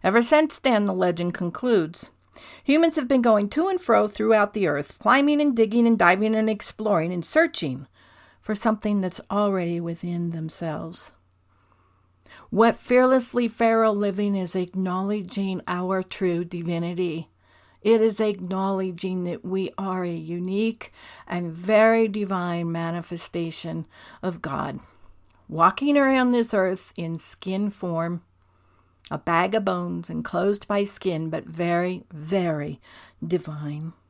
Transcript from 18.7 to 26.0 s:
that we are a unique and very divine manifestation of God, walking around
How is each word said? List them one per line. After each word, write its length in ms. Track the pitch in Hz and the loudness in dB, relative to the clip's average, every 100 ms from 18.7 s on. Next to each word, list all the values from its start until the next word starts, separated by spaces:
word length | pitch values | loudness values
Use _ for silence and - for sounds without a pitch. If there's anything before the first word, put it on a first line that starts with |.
| 190 190 170 190 185 | -2 -4 -6 -6 -4
that 200 | 175 165 | -4 -6
we 280 | 185 190 185 - | -4 -4 -4 -6
are 280 | 196 185 | -6 -4
a 80 | 180 | -4
unique 800 | 170 160 175 180 196 226 226 - - - - - | -6 -6 -6 -4 0 -2 -2 -14 -20 -20 -20 -8
and 240 | 180 175 | -6 -6
very 560 | 165 180 214 220 226 226 | -6 2 6 6 6 2
divine 640 | 208 202 190 175 170 170 | 0 -4 -2 -2 -2 -2
manifestation 1160 | 165 165 170 170 170 - 175 165 160 170 160 160 - - - | -2 -4 -6 -6 -10 -6 -6 -6 -6 -8 -8 -10 -16 -20 -8
of 220 | 185 170 | -8 -6
God, 360 | 156 139 143 131 - _ - - _ _ _ | -8 -6 -6 -8 -14 _ -20 -20 _ _ _
walking 480 | 156 170 - 277 | 4 4 4 2
around 340 | 285 | 4